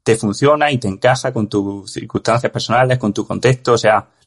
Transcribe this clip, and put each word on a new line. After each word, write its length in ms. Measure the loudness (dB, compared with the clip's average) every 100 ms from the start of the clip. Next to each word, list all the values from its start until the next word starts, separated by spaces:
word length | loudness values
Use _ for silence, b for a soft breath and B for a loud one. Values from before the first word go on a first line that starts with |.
te 140 | -2 0
funciona 540 | 0 0 2 2 2
y 80 | 0
te 100 | -4
encaja 440 | 0 2 2 -2
con 160 | -4 -2
tus 420 | -2 -4 -8 -12
circunstancias 600 | -14 -8 -4 0 0 -2
personales, 460 | -4 0 2 2 0
con 140 | -2
tu 140 | -4 -4
contexto. 460 | 0 0 0 2
O 60 | 2
sea, 300 | 4 2 -2 _